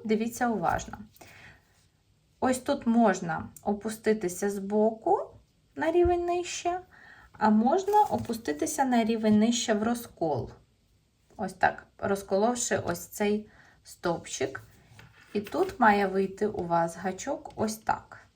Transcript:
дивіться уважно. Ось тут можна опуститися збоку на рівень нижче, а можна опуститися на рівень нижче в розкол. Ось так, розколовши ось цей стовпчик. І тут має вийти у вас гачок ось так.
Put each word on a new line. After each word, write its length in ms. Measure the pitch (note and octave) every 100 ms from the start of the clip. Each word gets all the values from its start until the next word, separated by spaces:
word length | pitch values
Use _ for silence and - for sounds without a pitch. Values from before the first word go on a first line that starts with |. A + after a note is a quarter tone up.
| A3
дивіться 440 | A3 A#3 - A#3+
уважно. 480 | G#3 E3 - - - - - - - - - _ _ _ _ _ _ _ _
Ось 200 | B3+ B3
тут 280 | - C#4 A#3
можна 640 | A#3 A3+ F3+ E3 D#3+ - -
опуститися 840 | - G#3 A3 G#3+ G#3+ G#3+ F3+ F3 G3+
збоку 680 | G3+ G3 G#3+ A3 A3+ E4+ G4+ - - _ _ _ -
на 160 | D#4
рівень 340 | E4+ F4 F4 F4
нижче, 540 | F4 F4 - F4 F4+ F4+ - - - -
а 180 | - G#3+
можна 520 | G#3+ A#3+ F4+ G4 G#4
опуститися 840 | G#4 A#3 - A#3 - D4+ D#4+ - C4
на 180 | A#3+
рівень 360 | A3 A3+ G#3+ G#3+
нижче 340 | A3+ A#3+ -
в 100 | G#3
розкол. 640 | A3 A#3+ - - E3 B2+ G2 - _ _ _ _ _ _ _ -
Ось 160 | F#3+
так, 340 | - - - - -
розколовши 800 | - G3 - G3 A3+ B3 - G3+
ось 300 | E3+ F3 -
цей 420 | - G#3 G#3 - - - _
стовпчик. 760 | - - - - - - G4 - - _ _ - - _ -
І 80 | G#3
тут 380 | G#3 C#4+ F#4+ -
має 280 | A3+ G3+ G3
вийти 400 | F#3+ G3 - G#3+
у 200 | - F3
вас 300 | E3+ E3+ F3+
гачок 540 | F#3 F#3+ C4+ D#4 - -
ось 220 | A3 -
так. 420 | - - - - -